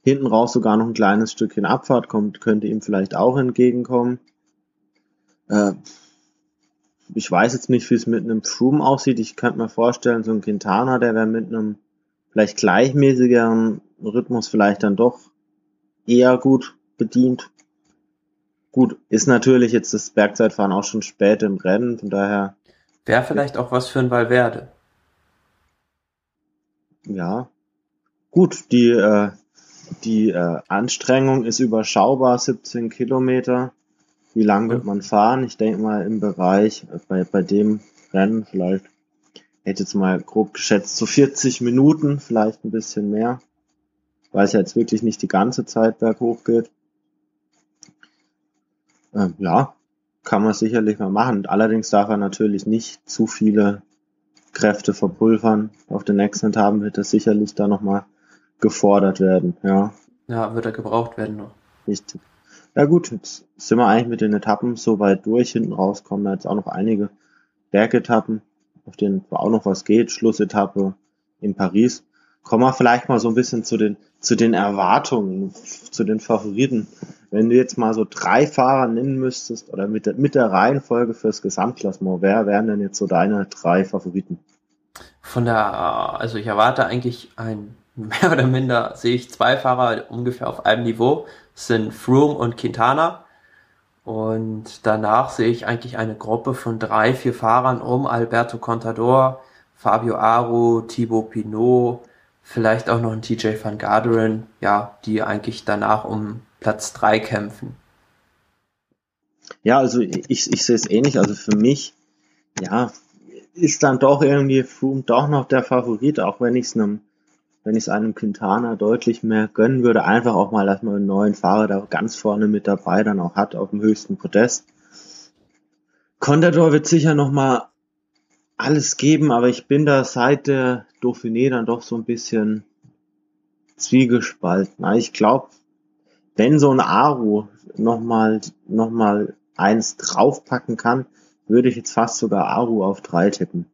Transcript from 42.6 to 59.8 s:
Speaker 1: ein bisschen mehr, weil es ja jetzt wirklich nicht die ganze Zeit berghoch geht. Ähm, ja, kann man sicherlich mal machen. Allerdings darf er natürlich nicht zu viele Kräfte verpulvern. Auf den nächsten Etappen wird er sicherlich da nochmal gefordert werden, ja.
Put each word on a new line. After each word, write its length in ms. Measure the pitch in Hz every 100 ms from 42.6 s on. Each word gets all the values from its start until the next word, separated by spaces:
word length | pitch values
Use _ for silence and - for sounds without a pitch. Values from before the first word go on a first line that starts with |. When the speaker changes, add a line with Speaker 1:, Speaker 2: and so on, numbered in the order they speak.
Speaker 1:
ein 80 | 113
bisschen 400 | 110 - - 104
mehr, 280 | 107 117 127 _ _ _ _ _ _ _ _ _
weil 140 | 95 101
es 80 |
ja 80 | 110
jetzt 140 | 92 120
wirklich 280 | 113 110
nicht 180 | 113 -
die 60 | 98
ganze 380 | 95 113 127 -
Zeit 340 | 113 113 110
berghoch 440 | 113 107 117 113
geht. 280 | - 117 113 _ _ _ _ _ _ _ _ _ _ _ - _ _ _ _ _ _ _ _ _ _ _ _
Ähm, 220 | 107 95 80
ja, 380 | 92 95 139 _ _ _ _ _
kann 180 | - 104
man 120 | 110
sicherlich 440 | 104 110 117 107 104
mal 140 | 98
machen. 340 | 101 127 104 98
Allerdings 440 | 98 110 113 104
darf 200 | 104 101
er 80 | 104
natürlich 480 | 98 98 107 101 101
nicht 420 | 113 - - -
zu 200 | - 110
viele 560 | - 107 104 101 101 _ _ _ _ _ _ _
Kräfte 400 | - 107 101 -
verpulvern. 760 | 98 98 87 113 110 113 107 107 _ _
Auf 160 | 101
den 120 | - 101
nächsten 320 | 101 - 110
Etappen 340 | 107 101 107
wird 160 | 104 -
er 60 |
sicherlich 500 | 101 107 113 104 104
da 140 | - 101
nochmal 380 | 98 101 98 - _ _ _ _ _
gefordert 600 | 107 - 101 101 95 92
werden, 360 | 95 92 90 87
ja. 320 | 98 98